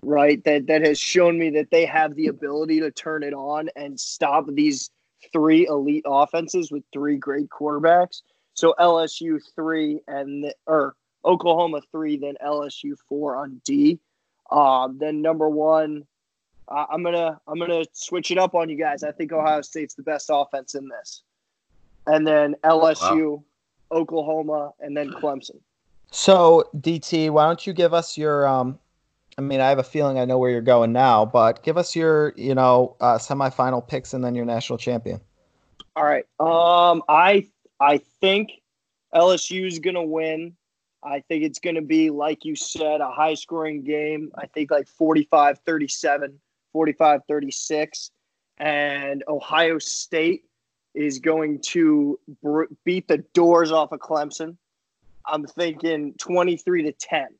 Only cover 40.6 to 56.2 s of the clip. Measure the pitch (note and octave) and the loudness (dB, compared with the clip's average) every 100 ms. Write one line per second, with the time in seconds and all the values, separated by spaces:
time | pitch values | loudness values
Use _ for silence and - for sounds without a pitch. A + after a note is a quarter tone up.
40.6 | _ _ _ _ C#3+ C#3+ - D#3+ D#3 C3+ | _ _ _ _ -10 -10 -6 -4 -4 -4
41.6 | F3 E3 D3+ D#3+ D#3+ D3 D3 D3+ D#3 D3 | -6 -6 0 2 2 0 -4 -4 -8 -10
42.6 | - - D#3 D3+ C#3+ C3 D#3 D3+ - E3 | -10 -4 -2 -2 -4 -2 -2 -2 -6 -8
43.6 | D#3 D3+ C3+ D3+ D3+ D#3 D3+ - D3+ - | -6 -8 -6 -4 -4 -6 -10 -14 -12 -8
44.6 | C#3+ D3+ C#3 _ D#3+ D#3 D3+ D#3+ C#3+ C#3 | -2 -2 -2 _ 2 2 4 4 4 2
45.6 | - D#3+ C#3+ - D#3 D3 C#3+ C#3+ _ _ | -4 -4 -4 -4 -2 -2 -4 -12 _ _
46.6 | _ D#3 D#3 C#3+ D#3 D3 - D3+ C#3+ - | _ -2 -2 2 4 4 0 -4 -4 -10
47.6 | - D3+ D3+ - - _ _ _ _ _ | -6 -4 -4 -8 -16 _ _ _ _ _
48.6 | D3 D3 D3 C#3+ C#3 C#3 - D3+ - D#3 | -4 -2 -2 -4 -6 -8 -6 -8 -2 2
49.6 | E3 D#3+ - - - E3 D#3+ F#3 _ _ | 2 0 -6 -10 -6 -2 0 -2 _ _
50.6 | _ _ _ - D3 C3+ C3+ D#3+ D#3 D3 | _ _ _ -6 -6 -4 -2 -2 -2 -6
51.6 | - F3 D#3+ D3+ C#3+ C#3 - C#3+ D3 D3+ | -6 0 4 4 2 -4 -10 -12 -4 -2
52.6 | D#3+ C#3+ - F3+ - D3+ - - E3+ E3+ | -4 -6 -4 -4 0 -2 0 2 6 6
53.6 | E3 D#3+ D3 D3 - D#3 D3 C#3+ D#3+ F3 | 4 2 0 -6 -6 -4 -4 -8 -12 -14
54.6 | _ _ _ _ _ - - D#3 C#3+ - | _ _ _ _ _ -20 -8 -6 -8 -6
55.6 | E3+ D#3 E3 D#3+ D3 - | -6 -2 -4 -2 -6 -10